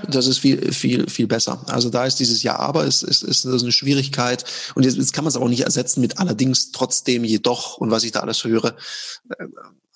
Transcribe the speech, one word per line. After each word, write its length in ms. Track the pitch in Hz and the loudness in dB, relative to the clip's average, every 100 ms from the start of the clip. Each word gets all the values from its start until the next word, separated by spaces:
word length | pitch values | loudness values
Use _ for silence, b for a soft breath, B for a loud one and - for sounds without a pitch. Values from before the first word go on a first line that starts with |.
| 202 | -2
das 180 | 135 127 | 0 2
ist 140 | 131 | 4
viel, 340 | 135 131 - | 4 2 0
viel, 340 | - 131 123 - | 0 0 0 0
viel 200 | - 113 | -2 0
besser. 360 | 117 - 127 - | 0 -2 -4 -4
Also 220 | 123 120 | 0 0
da 140 | 123 131 | 0 0
ist 140 | - | 0
dieses 220 | 120 117 | 0 0
Ja, 160 | 110 - | 0 -2
aber 280 | - 156 143 | 0 0 0
ist, 180 | - | 0
ist, 180 | - - | 0 -2
ist 240 | - - 127 | 0 -2 0
das 160 | 127 | 0
eine 100 | 120 | 0
Schwierigkeit. 720 | 110 135 139 139 127 123 123 - B B | 0 2 2 0 0 0 -2 -6 B B
Und 100 | - | 2
jetzt, 140 | 131 123 | 4 4
jetzt 160 | 127 | 0
kann 100 | - | 0
man's 120 | 156 127 | 0 0
aber 100 | 123 | 0
auch 40 | |
nicht 160 | 120 - | 2 0
ersetzen 360 | 120 - - | 0 0 2
mit 160 | 120 - | 0 2
allerdings, 540 | 185 110 131 123 - | 0 2 2 2 0
trotzdem, 520 | - 127 - - 120 | -2 -2 0 0 0
jedoch 540 | 113 107 123 120 - - | 2 2 2 -2 -6 -4
und 140 | 113 | 0
was 120 | 113 | 0
ich 80 | 113 | 0
da 100 | - | -4
alles 220 | 101 110 | -2 -2
höre. 320 | 120 113 117 - B B B B 240 - | 0 2 0 -4 B B B B -12 -12
Äh, 80 | - - - _ _ | -12 -18 -20 _ _